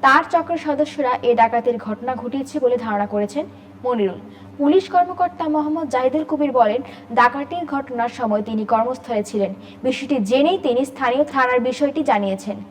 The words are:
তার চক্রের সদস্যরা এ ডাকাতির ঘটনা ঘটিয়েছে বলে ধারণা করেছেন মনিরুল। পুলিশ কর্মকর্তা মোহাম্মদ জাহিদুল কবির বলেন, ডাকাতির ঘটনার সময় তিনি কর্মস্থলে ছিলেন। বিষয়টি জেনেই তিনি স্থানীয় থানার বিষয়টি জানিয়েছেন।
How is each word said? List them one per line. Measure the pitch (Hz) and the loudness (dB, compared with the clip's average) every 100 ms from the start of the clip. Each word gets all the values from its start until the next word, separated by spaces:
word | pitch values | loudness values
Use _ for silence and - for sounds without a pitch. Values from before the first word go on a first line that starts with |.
তার | 269 285 320 | 6 6 4
চক্রের | 339 330 330 294 | -2 0 -4 -4
সদস্যরা | 285 294 - 262 240 240 | -2 -2 0 -2 0 2
এ | 233 | 4
ডাকাতির | 226 233 240 233 214 | 4 2 0 -4 -6
ঘটনা | 208 247 247 | -6 -6 -6
ঘটিয়েছে | 240 277 269 302 | -6 -6 -6 0
বলে | 254 240 | 2 2
ধারণা | 226 208 202 | -2 -2 -2
করেছেন | 208 208 285 381 - - - | -2 -2 -4 -8 -12 -20 -8
মনিরুল। | 247 240 196 175 - - - - | -4 0 0 -2 -14 -20 -20 0
পুলিশ | 285 370 381 | 4 4 4
কর্মকর্তা | 359 359 359 359 - 320 | 2 2 0 -2 -2 -2
মোহাম্মদ | 302 302 320 311 | 0 0 -2 -2
জাহিদুল | 262 254 294 311 | 0 0 0 -2
কবির | 302 294 247 | 0 2 4
বলেন, | 220 233 277 - - 240 | 4 2 -4 -16 -4 4
ডাকাতির | 247 277 277 349 320 | 4 4 -6 -8 -4
ঘটনার | 277 269 247 233 233 | -6 -6 -4 -4 -2
সময় | 233 208 208 | -2 0 -2
তিনি | 214 208 | -4 0
কর্মস্থলে | 226 233 254 - 220 208 | 2 2 -4 -4 -4 -2
ছিলেন। | 214 196 196 - - 262 | -2 -2 -4 -16 -6 -4
বিষয়টি | 254 277 269 196 | -4 -2 -2 2
জেনেই | 254 302 370 285 | 4 4 2 0
তিনি | 240 269 | 0 -2
স্থানীয় | - 254 254 294 | -2 -2 0 0
থানার | 269 254 508 240 | 2 2 2 0
বিষয়টি | 240 285 285 285 | 0 -2 0 0
জানিয়েছেন। | 208 196 190 202 202 - | 2 0 -4 -6 -10 -10